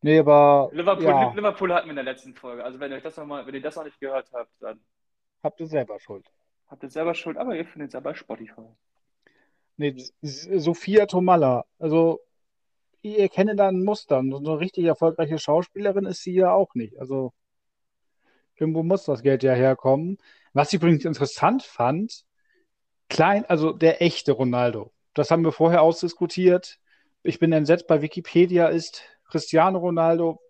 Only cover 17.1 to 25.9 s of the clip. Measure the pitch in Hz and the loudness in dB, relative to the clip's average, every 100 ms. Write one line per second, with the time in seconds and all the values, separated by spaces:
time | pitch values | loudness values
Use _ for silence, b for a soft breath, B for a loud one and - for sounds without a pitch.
17.1 | 135 131 _ _ _ _ _ _ _ _ | -6 -6 _ _ _ _ _ _ _ _
18.1 | _ _ _ _ _ 156 160 165 190 - | _ _ _ _ _ -4 -2 -2 -2 -2
19.1 | 127 135 135 131 123 131 131 131 135 170 | -2 0 2 2 2 2 2 0 0 -2
20.1 | 196 b b b 139 143 185 170 156 165 | -10 b b b -2 0 2 2 2 0
21.1 | 151 139 - 165 254 - - 127 156 220 | -4 -4 0 0 0 -6 -4 -2 -2 -6
22.1 | - _ _ _ _ _ _ _ _ _ | -12 _ _ _ _ _ _ _ _ _
23.1 | - 165 202 240 170 160 - 160 - 170 | 0 2 2 0 0 0 2 2 4 0
24.1 | - - 135 131 123 123 110 - _ _ | 0 -2 0 0 0 0 -2 -12 _ _
25.1 | - 147 165 165 - 165 175 160 | -4 0 2 0 2 2 4 4